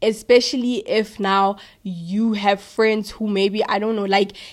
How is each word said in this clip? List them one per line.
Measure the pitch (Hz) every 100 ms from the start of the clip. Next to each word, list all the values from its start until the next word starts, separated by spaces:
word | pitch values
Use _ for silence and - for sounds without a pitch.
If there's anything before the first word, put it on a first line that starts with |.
especially | 220 220 - 247 247 262 240 233 -
if | 214 214 -
now | 196 196 196 202 - _
you | 190 175 170 202 226
have | 208 202 202
friends | - - 220 214 202
who | - 214
maybe, | 196 202 208 -
I | 202
don't | 214 220
know, | 196
like, | 196 190 - -